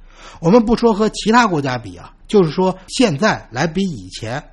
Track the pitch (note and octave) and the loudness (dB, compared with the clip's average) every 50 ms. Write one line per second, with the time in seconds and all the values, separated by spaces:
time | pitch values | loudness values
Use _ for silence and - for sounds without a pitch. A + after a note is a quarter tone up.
0 | - - - - - - - - E3 E3 G3+ B3 A3 A3 A#3 - A#3 A#3 G#3+ F#3+ | -20 -20 -20 -20 -20 -20 -12 -4 2 4 4 4 4 4 0 2 2 2 2 2
1 | A3 G#3 - - - F#3+ A3 B3 A#3+ F#3+ F3 D3 C#3 C3+ B2+ B2 A2 G2 F2 E2+ | 0 -2 -2 -4 -2 2 4 4 4 2 0 -2 -2 -4 -6 -6 -8 -12 -18 -18
2 | - - - _ - - - G#3 F3+ D#3 C#3+ - F#3 F#3 F3+ - - - - - | -20 -20 -20 _ -6 0 2 2 2 2 2 0 0 -2 -2 -6 -12 -8 -2 0
3 | - G#3 D3 C3+ G3+ G#3+ D#3 - - - A2+ B2 D#3 E3+ D#3+ F#3 G3 F#3+ D3 G#2+ | 0 0 0 0 0 0 0 -2 -6 -10 -6 -4 -4 -2 -2 -2 -4 -4 -6 -10
4 | F#2 F#2 - - - A2 A#2+ D3 - - | -12 -14 -14 -12 -10 -8 -8 -10 -10 -14